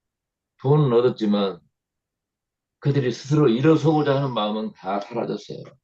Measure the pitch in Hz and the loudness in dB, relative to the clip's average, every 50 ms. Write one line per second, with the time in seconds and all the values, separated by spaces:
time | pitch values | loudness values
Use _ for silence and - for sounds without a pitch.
0 | _ _ _ _ _ _ _ _ _ _ _ _ - 131 147 151 147 131 120 117 | _ _ _ _ _ _ _ _ _ _ _ _ 0 2 2 4 4 4 2 2
1 | 123 123 113 - 110 104 104 101 101 95 90 85 _ _ _ _ _ _ _ _ | 2 2 0 0 0 0 0 0 0 -2 -4 -8 _ _ _ _ _ _ _ _
2 | _ _ _ _ _ _ _ _ _ _ _ _ _ _ _ _ - 143 139 143 | _ _ _ _ _ _ _ _ _ _ _ _ _ _ _ _ -4 -2 0 0
3 | 123 123 113 - - - 147 151 147 123 113 123 139 160 160 147 135 156 156 151 | 0 -2 -4 -6 -4 -2 2 2 4 4 2 4 4 4 4 4 2 2 0 2
4 | 147 147 139 135 143 135 123 110 104 104 107 110 110 107 - - - 92 101 101 | 0 0 0 0 -2 -2 -4 -4 -4 -4 -4 -4 -6 -8 -12 -12 -8 -8 -6 -6
5 | - - 120 117 110 107 107 104 - - - - - - - _ | -8 -8 -8 -8 -6 -6 -8 -8 -10 -14 -16 -16 -16 -18 -20 _